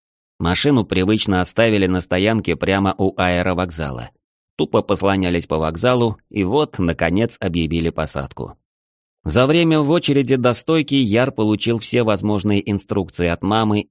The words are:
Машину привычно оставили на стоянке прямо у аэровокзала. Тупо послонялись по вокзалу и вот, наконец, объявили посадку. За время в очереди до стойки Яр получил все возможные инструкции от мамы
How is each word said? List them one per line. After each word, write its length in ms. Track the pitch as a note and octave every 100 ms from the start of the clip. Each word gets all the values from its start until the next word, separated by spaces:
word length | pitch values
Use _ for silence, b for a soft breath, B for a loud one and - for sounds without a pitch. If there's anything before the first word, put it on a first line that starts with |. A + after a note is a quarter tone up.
| _ _ _ -
Машину 460 | E2 F#2 D3 B2+
привычно 540 | F#2+ F#2 F#2 A2 - F#2
оставили 460 | F2+ - A#2 G#2
на 160 | F#2 F#2
стоянке 540 | - F#2 G#2 A2 F#2
прямо 400 | D2+ F#2+ G2 G2 -
у 160 | F#2+
аэровокзала. 920 | - F2+ F2 F#2 F2 F2+ D#2+ C#2+ A#1+ A#1 _ _ _ _ -
Тупо 240 | - A2+
послонялись 640 | - F#2 F#2+ G2 F2+ F2
по 140 | - D#2+
вокзалу 580 | D#2+ E2 B2 B2 A#2 - _
и 120 | G#2
вот, 360 | F#2 C#3 D3+ -
наконец, 580 | E2+ D#2+ E2+ F#2+ A#2 -
объявили 520 | F#2+ E2+ D#2+ E2 E2
посадку. 640 | D#2+ D2+ C#2+ C2 - - - _ _ _ _ _ _
За 220 | D#2+ G#2
время 360 | C3 E3 E3 D#3
в 100 | C#3+
очереди 440 | E3+ - C#3 B2+
до 180 | C3 B2
стойки 420 | A#2 - D#3+ C#3+
Яр 360 | C#3 A2+ A2+ C3
получил 460 | A2+ G#2+ G#2 A#2 A#2
все 240 | - A#2+
возможные 680 | A2 G2 G#2 G#2 G#2 G2+ -
инструкции 560 | G2+ - G2+ F2 - F2
от 160 | E2+
мамы 460 | F#2+ A2 G#2+ G#2 -